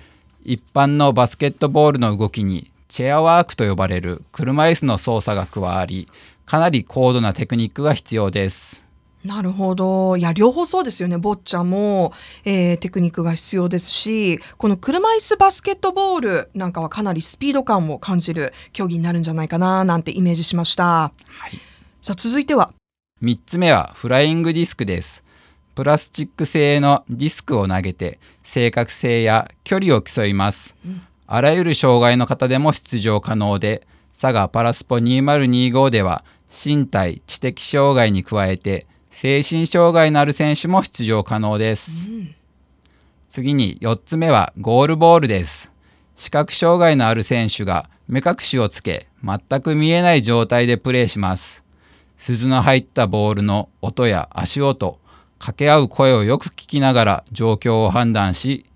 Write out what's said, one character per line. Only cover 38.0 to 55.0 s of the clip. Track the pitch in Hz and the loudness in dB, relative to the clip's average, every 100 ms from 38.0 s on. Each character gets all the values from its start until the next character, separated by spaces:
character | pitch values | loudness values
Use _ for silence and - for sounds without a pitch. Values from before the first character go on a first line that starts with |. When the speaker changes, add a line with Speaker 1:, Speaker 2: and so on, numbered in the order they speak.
| 110 | 4
Speaker 1:
に | 95 | 2
加 | - 104 95 | -2 -2 0
え | 92 | -2
て、 | 101 95 - _ _ | -4 -6 -8 _ _
精 | - 131 139 | -6 0 0
神 | 143 165 165 | 0 -2 0
障 | 175 170 | 4 4
害 | 165 156 | 6 4
の | 151 | 4
あ | |
る | 147 | 2
選 | 143 151 | 0 0
手 | 147 160 | 0 0
も | 190 | 0
出 | 190 - | 0 -4
場 | 110 110 | -2 0
可 | 101 110 | 0 -2
能 | 107 107 | -2 0
で | 110 107 | 0 -2
す。 | - 165 190 | -6 -12 -10
Speaker 2:
う | |
ん。 | 226 165 - _ _ _ _ _ _ _ _ _ | -10 -12 -16 _ _ _ _ _ _ _ _ _
Speaker 1:
次 | - 131 | -6 -2
に | 143 104 - | 0 0 -2
四 | 113 110 | -4 -4
つ | - 160 | -4 -2
目 | 165 | 2
は | 120 92 - | 2 2 -4
ゴ | 104 120 | 0 2
ー | 147 | 2
ル | 156 | 4
ボ | 165 170 | 6 6
ー | |
ル | 135 | 4
で | 98 | -2
す。 | 82 - - _ _ _ _ | -4 -10 -18 _ _ _ _
視 | - - | -18 -6
覚 | 147 147 | -2 -2
障 | - 170 175 | 0 2 4
害 | 170 | 4
の | 143 113 | 4 2
あ | |
る | 113 | 0
選 | 104 120 110 | 0 0 -2
手 | - | -2
が | 95 87 - _ - | -2 -4 -4 _ -6
目 | 127 | -2
隠 | 170 170 | -2 -2
し | - 131 | -2 0
を | 104 | -2
つ | - | -4
け、 | - 82 - - | -8 -8 -10 -12
全 | - 143 - 135 | -6 -6 -4 -4
く | 160 | -2
見 | 151 156 | 0 2
え | 170 | 2
な | 175 | 4
い | 160 | 4
状 | 110 117 113 | 4 0 2
態 | 120 120 | 2 2
で | 120 | 0
プ | 131 | 0
レ | 127 | 0
ー | 117 | 0
し | 104 | -2
ま | 95 92 | -4 -4
す。 | - - _ _ _ _ _ _ | -8 -20 _ _ _ _ _ _
鈴 | - 117 127 | -6 -2 0
の | 131 | 2
入 | 110 131 | 4 2
っ | |
た | - - 110 | 0 -2 0
ボ | 104 104 | 0 0
ー | |
ル | 101 | 0
の | 101 101 - - | 0 -2 -4 -8
音 | - 110 120 | -8 -2 0
や | 92 - | 0 -4
足 | - 90 143 | -6 -6 -2
音、 | 139 135 90 - | -2 -2 -6 -8